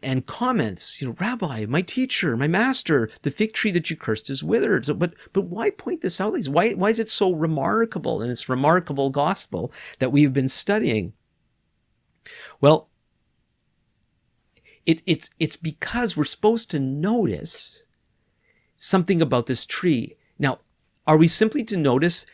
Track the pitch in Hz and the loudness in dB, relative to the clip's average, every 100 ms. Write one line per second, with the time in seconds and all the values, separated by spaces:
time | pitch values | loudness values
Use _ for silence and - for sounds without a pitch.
0 | 131 143 - - 247 233 113 90 - - | -4 -4 -6 -4 -2 0 -2 -4 -8 -8
1 | 131 113 208 240 165 113 107 147 190 - | -8 -6 -6 -4 -6 -6 -4 -2 -2 -4
2 | 262 - 165 117 147 185 254 254 - 143 | -2 -2 -2 0 0 2 0 0 2 2
3 | 113 - 143 - 214 - 214 175 - 156 | 2 -4 -6 -2 -2 0 -2 0 -2 -6
4 | - 107 - 135 151 220 240 175 143 - | -4 -4 -4 -8 -2 0 2 0 0 -2
5 | 170 - - 196 180 196 - - - 311 | -4 -6 -8 -4 -4 -2 -4 -4 -6 -6
6 | 180 - 202 339 139 147 220 - 202 220 | -4 -4 -2 -2 -2 2 2 2 0 0
7 | 220 - 190 165 160 151 170 214 226 180 | -2 0 0 2 0 0 0 0 0 -2
8 | 131 110 120 117 - 131 143 175 170 139 | -4 -2 -2 -4 -2 0 4 4 2 -2
9 | 139 139 151 196 - - 123 - - - | 0 0 0 -2 -6 -6 -6 -10 -16 -4
10 | 131 143 147 131 131 - - 208 220 110 | 2 4 4 4 0 0 0 0 2 0
11 | 92 - _ _ _ _ _ _ _ _ | -2 -8 _ _ _ _ _ _ _ _
12 | _ _ - - - - 139 156 - _ | _ _ -20 -20 -20 2 4 4 2 _
13 | _ _ _ _ _ _ _ _ _ _ | _ _ _ _ _ _ _ _ _ _
14 | _ _ _ _ _ _ _ _ - 165 | _ _ _ _ _ _ _ _ 0 0
15 | - - - - 156 - 165 - - 240 | 0 -2 -4 -6 -4 -4 -8 -6 -6 -2
16 | 240 160 143 - 214 226 - 156 131 139 | -2 0 -4 0 2 2 0 -2 -2 -2
17 | 185 240 170 90 - - - - _ _ | 0 2 0 -2 -6 -8 -8 -12 _ _
18 | _ _ _ _ _ _ _ - - 185 | _ _ _ _ _ _ _ -8 0 2
19 | 180 175 151 123 117 123 - - 180 131 | 4 2 2 2 0 -4 -6 -2 0 0
20 | - - _ - 139 - _ _ _ _ | -2 -10 _ -4 -2 -4 _ _ _ _
21 | - 156 160 - 220 277 226 190 143 127 | 4 6 6 4 2 0 -4 0 2 2
22 | 170 - - | 2 -2 -6